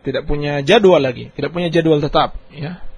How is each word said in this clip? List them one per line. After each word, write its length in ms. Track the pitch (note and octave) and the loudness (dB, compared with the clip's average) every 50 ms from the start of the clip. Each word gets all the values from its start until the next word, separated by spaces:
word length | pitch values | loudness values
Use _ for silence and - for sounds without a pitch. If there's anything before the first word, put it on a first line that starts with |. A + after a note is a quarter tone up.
| - | -8
tidak 240 | C#3 B2+ C3+ C#3+ D#3+ | -6 -6 -4 -2 -2
punya 320 | D#3 D3 D3 D3 D3 C#3+ | -2 -2 -2 -2 -4 -2
jadwal 400 | C#3 D3+ G#3 A#3+ G3+ F#3 F3 D3 | 2 2 4 6 6 6 6 4
lagi, 320 | C3+ C3 A#2+ A#2+ A#2 - | 2 0 -4 -8 -12 -14
tidak 240 | - C#3+ C#3 D3 E3 | -10 -8 -8 -6 -4
punya 160 | F3 F3+ E3 | -4 -4 -2
jadwal 300 | D#3 E3+ D#3+ D#3+ D3+ D3 D3+ | 0 2 2 2 2 2 0
tetap. 320 | C#3+ - D#3 C3+ - - - - - | 0 0 0 0 0 -4 -10 -16 -16
Ya. 320 | - D3 C#3+ E3 F3+ - - - - | -16 -12 -12 -12 -10 -10 -10 -12 -10